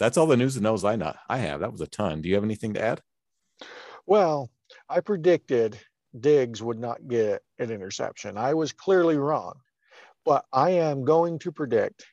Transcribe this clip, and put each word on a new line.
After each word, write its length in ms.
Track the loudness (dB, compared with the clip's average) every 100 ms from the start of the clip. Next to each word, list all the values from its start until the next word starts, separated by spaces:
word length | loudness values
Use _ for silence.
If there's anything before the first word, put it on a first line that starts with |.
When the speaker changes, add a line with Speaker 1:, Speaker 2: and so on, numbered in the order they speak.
Speaker 1:
that's 160 | -2 2
all 100 | 4
the 100 | 4
news 200 | 2 0
and 80 |
notes 180 | -2 0
I 140 | 0 -2
not, 200 | -4 -8 -8
I 100 | -6
have. 220 | -4 -4
That 100 | -6
was 100 | -8
a 60 | -10
ton. 360 | -4 -4 -4
Do 60 | -2
you 60 |
have 80 | 0
anything 320 | 0 -4 -6
to 80 | -4
add? 180 | -2 -4 -8 _ _ _ _ _ -20 -20 -20 -12
Speaker 2:
Well, 460 | 2 4 4 0 -6 _ _ -20 -6
I 100 | -4
predicted 800 | -2 0 4 2 2 0 0 -4 -16 _ _ -2
Diggs 420 | 4 4 2 -4
would 200 | -8 -6
not 260 | -8 -10 -2
get 360 | 0 0 -2 -8 -8
an 100 | -8
interception. 680 | -6 -10 -8 -8 -8 -12 -6
I 180 | -2
was 180 | -2 -2
clearly 440 | -4 2 4 4 2
wrong, 440 | 0 -2 -4 -12 _ _ _ -20 -20 _
but 200 | 0 2 2
I 180 | 2 2
am 340 | 4 2 0
going 340 | 2 4 2 -2
to 120 | -8
predict 520 | -6 0 0 0 -4 -20